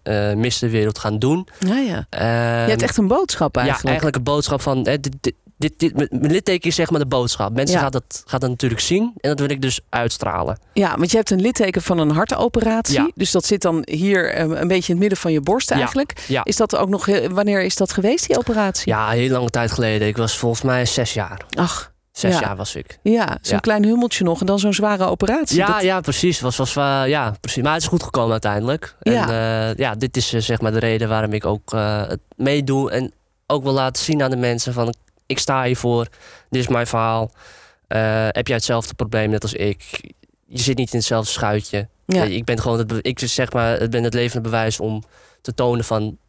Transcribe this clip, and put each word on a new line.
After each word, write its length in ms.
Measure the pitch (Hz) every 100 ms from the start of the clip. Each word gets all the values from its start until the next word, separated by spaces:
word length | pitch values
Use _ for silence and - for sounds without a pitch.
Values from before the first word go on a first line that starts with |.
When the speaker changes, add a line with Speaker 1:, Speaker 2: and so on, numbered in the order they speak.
Speaker 1:
eh, 300 | - 104 104
misterwereld 640 | 104 120 - 120 113 107 104
gaan 200 | 107 107
doen. 300 | 127 165 185 -
Speaker 2:
Ja, 180 | 185 247
ja. 280 | 254 170 -
Speaker 1:
Ehm, 540 | - 110 117 120 117
Speaker 2:
Je 60 | 117
hebt 120 | 113
echt 140 | - -
een 120 | 196
boodschap 460 | 277 381 - 147
Speaker 1:
ja, 60 | -
Speaker 2:
eigenlijk. 280 | 127 131 135
Speaker 1:
eigenlijk 280 | 151 151 131
een 160 | 123
boodschap 260 | 147 - 139
van, 260 | 147 131 120
hè, 140 | 143
dit, 160 | 139 135
dit, 140 | 127 - - -
dit, 140 | 151 -
dit, 180 | 165 135
mijn, 120 | 147
mijn 220 | 123 147
litteken 360 | 190 208 180 170
is, 60 |
zeg 160 | 160 160
maar, 100 | 165
de 60 | 139
boodschap. 460 | 131 120 - 101
Mensen 220 | 117 143 180
Speaker 2:
Ja. 60 |
Speaker 1:
gaan 80 | 143
dat, 320 | 127 - - -
gaan 140 | 131
dat 80 | 127
natuurlijk 300 | 123 131 110
zien 320 | - 180 233 220
en 120 | 139
dat 80 | 143
wil 100 | 143
ik 100 | 139
dus 180 | 131 - -
uitstralen. 680 | 123 117 - - 87 76 - -
Speaker 2:
Ja, 240 | - 185 -
want 140 | 170
je 60 | 220
hebt 140 | 214
een 100 | 185
litteken 420 | 214 247 196 180
van 160 | - 175
een 120 | 151
hartoperatie. 840 | 156 220 - - 233 214 226 -
Speaker 1:
Ja. 160 | 277 311
Speaker 2:
Dus 160 | - 190
dat 140 | 185
zit 180 | - 202
dan 200 | 180 165 -
hier, 420 | 156 190 196 -
eh, 80 | - 160
een 200 | 160 170
beetje 180 | 185 175
in 0 |
het 60 | 175
midden 200 | 208 190
van 140 | 170
je 80 | 156
borst 280 | 143 233 -
Speaker 1:
Ja. 60 | -
Speaker 2:
eigenlijk. 480 | 247 269 285 - -
Speaker 1:
Ja. 160 | 131
Speaker 2:
Is 120 | - 214
dat 200 | 214 -
ook 120 | 190
nog 180 | 196 -
heel, 220 | 202 208
wanneer 340 | 185 208 202
is 140 | 185 -
dat 160 | 190
geweest, 340 | - 196 330 -
die 120 | 254
operatie? 540 | 240 220 202 190 -
Speaker 1:
Ja, 160 | 107 107
heel 220 | 120 127
lange 200 | 127 120
tijd 200 | 120 117
geleden. 360 | - 113 107 104
Ik 80 | 107
was 200 | 113 -
volgens 260 | 120 117
mij 240 | 131 127 120
zes 260 | - 117
jaar. 260 | 117 98 98 - -
Speaker 2:
Ach. 340 | 175 - - _ _
Speaker 1:
Zes 220 | - 185
Speaker 2:
Ja. 60 | 170
Speaker 1:
jaar 160 | 104 95
was 180 | 104
ik. 240 | 71 - -
Speaker 2:
Ja, 240 | 208 226 220 -
zo'n 140 | -
Speaker 1:
Ja. 40 | 208
Speaker 2:
klein 260 | 226 214
hummeltje 400 | 208 240 240 -
nog 160 | 180 170
en 60 | 190
dan 120 | 202
zo'n 160 | 208
zware 300 | 196 208 202
operatie. 520 | 185 - 196 285 302 151
Speaker 1:
Ja, 100 | 202
Speaker 2:
Dat 100 | 214
Speaker 1:
ja, 180 | 185 190
precies. 400 | 151 131 180 160
Was, 160 | 127 123
was, 200 | 131 147
eh, 260 | 139 135 131
ja, 280 | 151 117 104
precies. 220 | - -
Maar 100 | 135
het 100 | 160
is 60 | 156
goed 140 | 175
gekomen 300 | - 131 117
uiteindelijk. 640 | 110 104 104 117 156 - -
Speaker 2:
Ja. 120 | 220 233 156
Speaker 1:
En, 0 | 113 113 113 110
eh, 60 | 107
ja, 160 | 131
dit 220 | 107 127 127
is, 160 | 117
eh, 80 | 117
zeg 200 | 110 117
maar, 120 | 113
de 60 | 110
reden 300 | 113 113 110
waarom 240 | 110 107
ik 120 | 107 87
ook, 260 | 107 -
eh, 340 | 113 104 107 98
het 120 | 92 - -
meedoe 540 | 131 147 135 135 135
en 220 | 123 127 - _ _ -
ook 160 | 147
wil 100 | 135
laten 300 | 135 131 -
zien 200 | - 151
aan 80 | 131
de 60 | 127
mensen 360 | 123 120 127
van, 220 | 120 117 120 _ _ -
ik 120 | 131
sta 260 | - 135
hiervoor, 420 | 127 127 120 120 117 - - - _
dit 100 | 127
is 80 | 123
mijn 180 | 120 117
verhaal. 440 | 113 113 113 110 - - - - _ -
Eh, 120 | 110 110 110 110
heb 180 | - 127
jij 100 | 117
hetzelfde 380 | - 117 -
probleem 360 | - 107 113 107
net 120 | 107
als 120 | 110
ik? 460 | 113 104 98 - - - - _ _ _
Je 120 | 123
zit 160 | 123 127
niet 160 | 123
in 60 | 120
hetzelfde 320 | - 113 107
schuitje. 580 | - 113 107 - 104 101 _ -
Speaker 2:
Ja. 160 | 185
Speaker 1:
Eh, 60 | 107 92
ik 80 |
ben 160 | 117 117
gewoon 180 | 127 117
het 80 | 110
be-, 160 | 113
ik, 160 | - 127
zeg 340 | 123 - 123
maar, 280 | 123 117 117
ik 100 | 113
ben 120 | 120
het 100 | 117
levende 280 | 120 120 120
bewijs 380 | 113 113 110 -
om 220 | 110 107 - _ - _
te 120 | -
tonen 300 | 120 123 120
van 320 | - 110 107 -